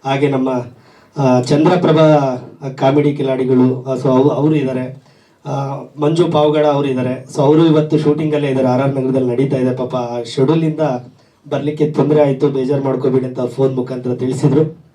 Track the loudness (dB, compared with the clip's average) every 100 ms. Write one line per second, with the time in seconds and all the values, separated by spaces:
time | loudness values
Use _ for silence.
0 | -2 0 0 0 -2 -4 -6 -16 _ _
1 | _ -2 2 2 2 2 4 2 2 4
2 | 6 4 2 -4 -10 -14 -14 -2 0 2
3 | 0 0 -2 -2 0 2 2 0 -4 -4
4 | 0 2 2 2 0 0 -2 -4 -8 -12
5 | _ _ _ _ -8 -6 -6 -8 -14 -4
6 | -2 2 2 2 2 2 2 0 -2 -2
7 | -4 -6 -10 0 4 6 6 4 2 0
8 | 0 0 0 -2 -2 0 0 0 0 -2
9 | -2 -2 -2 0 0 0 -2 -2 -6 -6
10 | -6 -8 -8 -2 2 2 0 -2 -2 -4
11 | -8 _ _ _ -8 -6 -4 -2 -2 0
12 | 2 4 2 2 0 0 -2 -2 -2 -2
13 | 0 0 -2 -6 -6 -2 -2 -2 -6 -8
14 | -6 -4 -4 0 0 2 0 -4 _